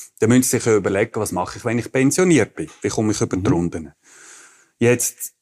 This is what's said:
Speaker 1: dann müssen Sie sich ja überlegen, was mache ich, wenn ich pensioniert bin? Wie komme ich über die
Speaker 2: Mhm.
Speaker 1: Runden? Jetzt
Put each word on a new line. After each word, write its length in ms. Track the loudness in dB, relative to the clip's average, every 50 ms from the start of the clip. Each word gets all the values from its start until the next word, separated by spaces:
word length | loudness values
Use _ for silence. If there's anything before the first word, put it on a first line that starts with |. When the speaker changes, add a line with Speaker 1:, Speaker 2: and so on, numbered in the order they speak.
| -20 -16 _ 0
Speaker 1:
dann 80 | 2 4
müssen 140 | 4 4 4
Sie 60 | 2
sich 140 | 0 -2 2
ja 100 | 2 2
überlegen, 340 | 2 2 0 0 0 -2 -2 -2
was 160 | -6 -6 -4 -4
mache 260 | -6 -6 -6 -8 -8
ich, 60 | -6
wenn 140 | -4 -2 -4
ich 120 | -4 -2 0
pensioniert 640 | 0 2 2 2 2 2 4 4 4 2 0 _
bin? 160 | -8 -12 -12 -10 -6
Wie 80 | -6 -4
komme 240 | -2 -2 -2 -2 -2
ich 80 | -2
über 160 | -2 -4 -2
die 60 | -2 0 0
Speaker 2:
Mhm. 60 | 0
Speaker 1:
Runden? 380 | 0 0 -2 -4 -8 -12 -14 -18 _ _ _ -20 -20 -20 -20 -20 -20 -20 -20 _ _ _ _ _ 0 2
Jetzt 480 | 2 2 2 0 -6 -8 -10 -14 -16 _ _